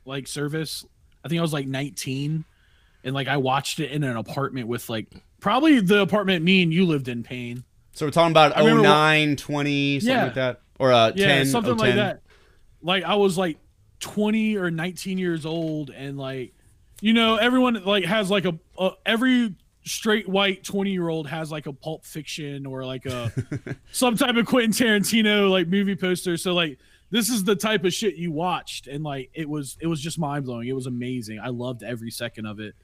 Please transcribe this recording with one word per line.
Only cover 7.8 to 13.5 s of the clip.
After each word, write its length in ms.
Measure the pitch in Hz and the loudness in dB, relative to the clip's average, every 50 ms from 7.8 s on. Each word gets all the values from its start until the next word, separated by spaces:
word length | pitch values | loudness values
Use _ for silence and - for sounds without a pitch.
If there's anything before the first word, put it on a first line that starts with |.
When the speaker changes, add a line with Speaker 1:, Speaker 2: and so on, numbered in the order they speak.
| _ _ _ | _ _ _
Speaker 2:
So 120 | - 156 | -6 -4
we're 60 | 147 | 0
talking 200 | - 170 170 165 | 2 4 4 6
about 240 | 160 160 151 143 143 | 8 8 8 8 8
Speaker 1:
I 40 | - | 6
remember 240 | 151 151 156 151 147 | 6 6 8 8 8
wa- 40 | 147 | 8
Speaker 2:
oh 20 | |
nine, 440 | 147 151 156 156 156 151 151 151 143 | 8 8 6 6 6 4 4 2 0
twenty, 640 | 131 - - 147 147 143 147 143 143 139 139 143 139 | -2 -4 -4 -4 -2 0 0 0 0 2 0 0 0
something 160 | 208 240 262 | 0 0 2
Speaker 1:
Yeah. 80 | 240 190 | 2 0
Speaker 2:
like 100 | 127 117 | 0 -2
that? 260 | 131 131 127 123 - _ _ _ - | -2 -2 -2 -4 -6 _ _ _ 0
Or, 120 | 131 131 123 | 4 6 6
uh, 180 | 117 113 110 - | 6 6 4 4
Speaker 1:
Yeah, 120 | 190 196 - | 2 2 4
Speaker 2:
ten, 180 | 143 139 135 139 | 4 4 2 2
Speaker 1:
something 300 | 135 240 220 - 240 226 | 0 0 0 0 0 2
like 100 | - - - | 2 2 2
Speaker 2:
oh 20 | |
ten? 20 | - | 2
Speaker 1:
that. 240 | - - - - - _ _ _ _ _ _ _ _ _ _ _ | 0 0 -4 -8 -14 _ _ _ _ _ _ _ _ _ _ _
Like, 220 | 160 165 185 196 170 | -4 -2 -2 0 0
I 120 | 160 202 | 0 2
was, 220 | 202 202 196 170 180 | 2 2 2 2 2
like, 200 | 185 170 | -2 -2